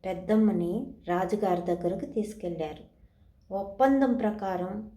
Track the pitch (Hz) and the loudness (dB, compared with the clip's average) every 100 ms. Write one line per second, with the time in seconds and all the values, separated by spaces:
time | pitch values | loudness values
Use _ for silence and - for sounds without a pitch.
0 | 190 180 180 220 214 180 170 214 277 - | -8 -6 2 4 4 4 0 -2 -6 -8
1 | - 180 185 208 190 175 - 170 175 196 | -2 0 0 0 2 0 0 0 0 -2
2 | - 220 208 - 175 165 156 151 - _ | -4 -4 -4 -6 -6 -4 -6 -8 -18 _
3 | - _ _ _ - 196 196 - 269 277 | -20 _ _ _ -8 -6 -6 2 4 6
4 | 262 226 214 208 190 180 180 208 214 | 4 2 0 -2 -4 -2 -4 -6 -10